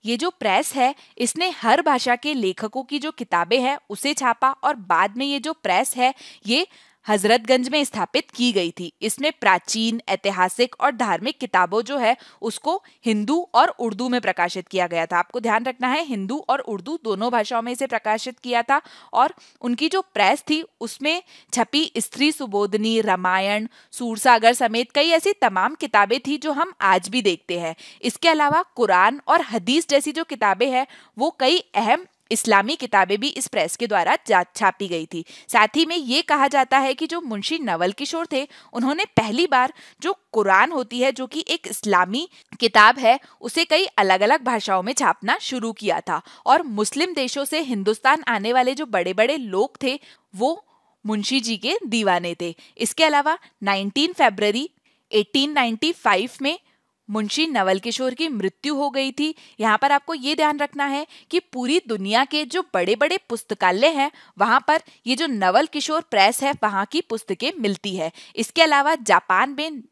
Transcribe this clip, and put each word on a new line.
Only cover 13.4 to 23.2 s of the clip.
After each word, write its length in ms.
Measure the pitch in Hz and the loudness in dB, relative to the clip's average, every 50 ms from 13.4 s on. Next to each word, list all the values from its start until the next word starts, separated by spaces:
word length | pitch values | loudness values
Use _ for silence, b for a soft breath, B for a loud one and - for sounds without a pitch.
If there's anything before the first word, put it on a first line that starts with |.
| 349 _ - | -2 _ 4
और 140 | 233 302 - | 4 4 4
उर्दू 400 | - - - 226 208 190 247 254 | 2 -4 -6 -6 -4 -4 -4 -2
में 120 | 247 247 | -2 -2
प्रकाशित 480 | 220 196 156 - 175 175 - 185 175 _ | -2 -2 0 0 -2 -2 -2 -8 -10 _
किया 180 | - 185 180 | -2 -2 -2
गया 200 | 170 170 165 165 | 0 0 -4 -2
था। 120 | 165 180 170 | 0 0 0
आपको 220 | 180 _ - 247 | 0 _ -4 -4
ध्यान 240 | 220 226 214 226 240 | -2 0 0 0 0
रखना 240 | 262 254 254 247 254 | -4 -6 _ -2 -2
है, 160 | 262 311 339 | -2 -2 -2
हिंदू 400 | 285 247 202 190 190 262 311 - - | -4 -6 -6 -4 -6 -6 -6 -2 -2
और 100 | 254 277 | -2 -2
उर्दू 400 | - - 214 190 175 262 320 330 - | -2 -6 -8 -8 -6 -8 -10 -8 -4
दोनों 280 | 226 196 190 220 247 | -4 -4 -2 -2 -2
भाषाओं 300 | 240 233 208 - 247 233 | 0 -2 -2 -2 -4 -4
में 100 | 233 240 | -4 -4
इसे 140 | 247 247 269 | -6 -6 -4
प्रकाशित 520 | 254 240 214 _ 214 214 220 - 254 240 _ | -4 -4 -4 _ -2 -4 -4 -4 -12 -14 _
किया 240 | - 247 240 233 | -8 -2 -2 -2
था 180 | 233 - 277 302 B B B B B B | 0 0 0 -2 B B B B B B
और 220 | - - 254 311 - b b b b b | 2 2 2 2 0 b b b b b
उनकी 280 | - 240 240 226 294 320 | -4 -4 -2 0 -2 0
जो 120 | 370 381 | 0 -2
प्रेस 400 | 370 _ _ 208 202 190 269 - | -4 _ _ 0 2 2 2 0
थी, 240 | - - 311 311 320 _ _ _ | 0 -4 -4 -4 -4 _ _ _
उसमें 420 | 233 226 - - 269 302 330 359 b b b b b b | -12 -12 -10 -4 -2 -2 -2 -2 b b b b b b
छपी 400 | - 247 233 _ - 294 320 - _ | -2 -2 -2 _ 0 0 0 0 _
स्त्री 360 | 233 208 - - 233 269 302 | -6 -6 -6 -2 0 0 0
सुबोधनी, 680 | 302 - 277 226 196 202 208 202 196 214 214 226 226 226 | 2 -2 -8 -4 -2 -2 0 0 0 0 0 0 0 0
रामायण, 680 | 214 196 185 180 | 2 2 0 0